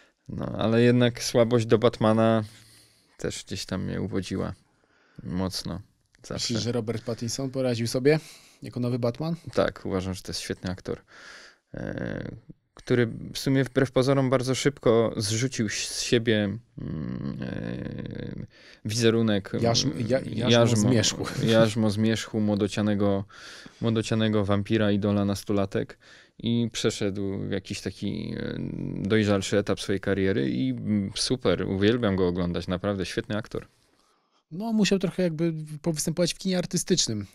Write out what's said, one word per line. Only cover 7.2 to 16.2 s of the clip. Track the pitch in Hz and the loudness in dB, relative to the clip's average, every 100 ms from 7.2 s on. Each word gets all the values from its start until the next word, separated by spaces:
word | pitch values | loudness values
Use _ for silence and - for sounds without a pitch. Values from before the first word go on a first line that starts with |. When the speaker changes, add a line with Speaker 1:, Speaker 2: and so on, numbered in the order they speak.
| 117 120 135 | -6 -6 -6
Speaker 2:
poradził | 131 127 113 117 | -2 -2 0 -2
sobie | 135 131 156 - - - _ | 2 4 4 0 -16 -20 _
jako | 123 123 | -10 -4
nowy | 123 123 | -2 0
Batman? | 120 117 156 170 - | -2 -2 -4 -6 -4
Speaker 1:
Tak, | - 90 - 95 | 0 0 -2 -4
uważam, | 95 92 | -2 -2
że | 90 | -6
to | - | -8
jest | 90 | -8
świetny | - - 95 | -8 -6 -8
aktor. | 92 - - _ - - - - _ _ | -8 -8 -10 _ -20 -20 -20 -20 _ _
E, | - 53 - 58 50 - - - - _ - | -12 -8 -8 -8 -8 -10 -12 -18 -20 _ -12
który | - 123 117 113 - | 0 2 2 -2 -10
w | - | -6
sumie | 147 135 | 0 2
wbrew | 127 - 131 | 2 0 2
pozorom | 131 127 139 131 | 2 4 4 4
bardzo | 127 123 127 | 2 2 0
szybko | 143 - 131 113 113 - | 0 2 4 4 4 0
zrzucił | 104 110 127 - 104 | -2 0 -2 0 -2
z | - - - | -2 -6 -6
siebie, | - 120 | 0 2